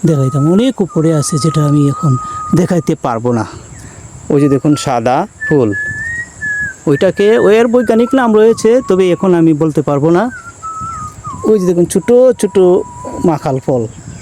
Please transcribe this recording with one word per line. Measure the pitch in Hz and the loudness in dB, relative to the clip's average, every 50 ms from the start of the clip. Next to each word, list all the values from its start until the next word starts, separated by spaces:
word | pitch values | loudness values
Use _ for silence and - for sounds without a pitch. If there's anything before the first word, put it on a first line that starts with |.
| - | 2
দেখাইতাম। | 170 160 143 135 131 - 139 139 156 175 | 0 0 2 0 0 0 0 0 2 2
অনেক | 196 240 269 262 - | 2 2 0 0 -2
উপরে | 202 160 - 170 151 165 165 | -4 -2 -2 -2 0 0 0
আছে | 151 143 - - 147 | 0 -2 -2 -4 -2
যেটা | - 160 156 156 151 | -2 0 0 0 0
আমি | 147 143 147 143 143 | 2 2 2 2 0
এখন | 135 - - 147 131 127 - - - - - - - | 0 -2 -2 -2 -2 -2 -4 -8 -10 -10 -4 0 0
দেখাইতে | 170 180 - 185 170 143 - 160 | 0 2 2 0 -2 -2 -2 -4
পারবো | - - 139 117 113 117 123 123 | -4 -4 -4 -4 -2 -2 -2 -2
না। | 113 107 - - - - - - - - - - - - - - - - - | -2 -4 -6 -10 -18 -20 -20 -20 -20 -20 -20 -20 -20 -20 -20 -20 -20 -6 -2
ওই | 160 143 | 0 2
যে | 143 143 | 2 2
দেখুন | 139 135 - 160 147 | 2 2 2 0 0
সাদা | 139 - 147 131 120 113 123 123 147 185 202 - - - - | 0 0 -2 -2 0 0 0 0 0 -2 -4 -8 -10 -4 0
ফুল, | 160 143 123 107 101 98 - - - - - - - - - - - - - - - - - - - - - | 0 2 2 0 -2 -4 -6 -8 -8 -8 -8 -8 -8 -8 -10 -12 -14 -12 -8 -8 -6 -6 -8 -8 -10 -8 -2
ওইটাকে, | 165 143 143 190 185 170 - 202 208 226 240 | -2 0 0 0 -2 0 0 0 2 2 2
ওর | 214 185 208 220 233 247 | 4 4 4 4 2 2
বৈজ্ঞানিক | 220 247 247 208 233 220 240 240 269 | 2 0 2 2 2 2 2 2 2
নাম | 262 254 233 214 | 0 2 2 4
রয়েছে, | 214 214 226 226 - - 220 233 254 254 - | 4 4 4 2 2 2 2 2 2 2 0
তবে | 190 185 190 180 170 | 0 2 2 2 2
এখন | 160 - 196 180 | 0 2 2 2
আমি | 170 165 160 160 | 4 4 2 2
বলতে | 143 160 160 143 160 143 | 2 0 0 0 -2 -2
পারবো | - 143 143 135 160 | 0 -2 0 2 2
না। | 170 175 214 - 1077 1077 1077 1077 1077 - 1077 1077 1077 1077 1077 1077 1077 1077 1077 1077 1077 1077 - 1077 1077 960 - | 2 2 0 -2 -6 -10 -18 -18 -20 -14 -14 -12 -12 -10 -10 -10 -10 -10 -12 -14 -14 -14 -16 -14 -14 -6 0
ওই | - 220 214 | 2 2 2
যে | 180 | 2
দেখুন | 175 180 170 175 | 0 2 2 0
ছোটো | 165 - 190 - - 240 247 254 262 233 | 0 0 -2 0 4 4 6 6 4 4
ছোটো | - - 196 - 202 185 180 180 - - - - - - - - - - | 2 -2 0 2 2 4 4 4 2 0 -4 -12 -16 -14 -12 -10 -2 -2
মাকাল | 180 160 143 - 156 131 135 | -2 -2 0 -2 -4 -4 -4
ফল, | - - 139 127 113 113 - - - - - - | -2 -2 -2 -2 -2 -4 -10 -16 -18 -18 -18 -18